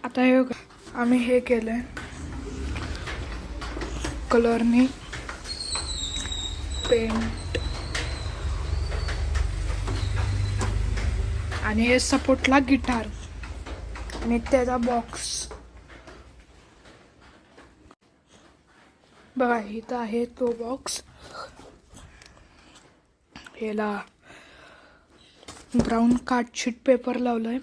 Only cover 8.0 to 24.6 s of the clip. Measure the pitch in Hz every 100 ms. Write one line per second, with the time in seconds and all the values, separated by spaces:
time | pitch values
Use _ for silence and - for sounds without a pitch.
8 | - - - - - - - - - -
9 | - - - - - - - - - -
10 | - 98 - - - - - - - -
11 | - - - - - - 214 214 233 254
12 | - 277 - 262 269 269 262 269 - 240
13 | 214 - - - - - - - - -
14 | - - 226 233 233 262 247 247 240 240
15 | 233 - - - - - - - - -
16 | - - - - - - - - - -
17 | - _ - - _ - - _ - -
18 | _ _ _ - - _ _ _ - _
19 | _ - - 254 247 233 208 220 - 247
20 | 226 233 240 - 247 233 233 269 - -
21 | - - - - - - - - _ -
22 | - - - - - - - - - _
23 | _ _ _ - - - 220 214 214 202
24 | - _ - - - -